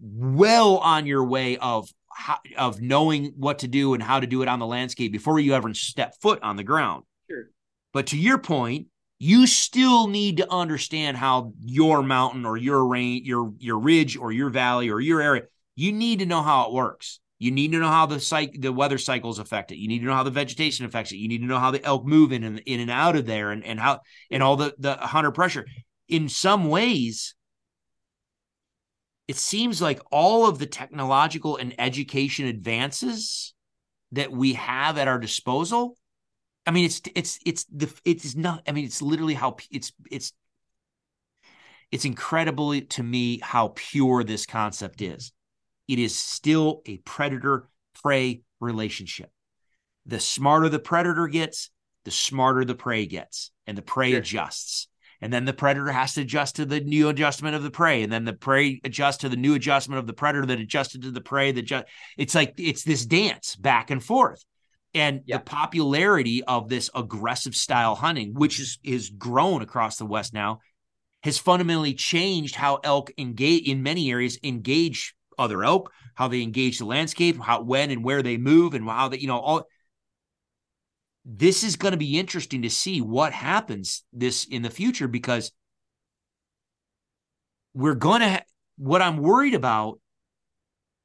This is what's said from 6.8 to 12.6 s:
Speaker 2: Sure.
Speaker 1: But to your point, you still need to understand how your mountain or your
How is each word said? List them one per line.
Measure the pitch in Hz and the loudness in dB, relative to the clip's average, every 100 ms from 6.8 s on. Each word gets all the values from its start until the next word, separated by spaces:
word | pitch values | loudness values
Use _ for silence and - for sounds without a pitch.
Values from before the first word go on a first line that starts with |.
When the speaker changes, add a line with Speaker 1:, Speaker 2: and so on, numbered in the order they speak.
| 127 71 - _ - | 0 -4 -12 _ -14
Speaker 2:
Sure. | 143 - _ _ _ _ | -14 -14 _ _ _ _
Speaker 1:
But | 139 135 | -6 -4
to | 147 | 0
your | 196 262 | 2 2
point, | - 151 117 143 - _ _ - | 2 -2 0 -4 -10 _ _ -4
you | 143 226 254 | 6 8 8
still | - - 247 262 240 220 | 6 2 4 6 6 6
need | 202 208 165 | 2 0 0
to | 185 | 0
understand | 180 170 147 - 156 151 127 | -2 -2 -4 -4 -4 -4 0
how | 135 127 117 104 | 2 2 0 -10
your | 110 131 156 151 | -2 4 6 6
mountain | 135 131 127 127 | 4 2 2 0
or | 120 | -4
your | 113 | -2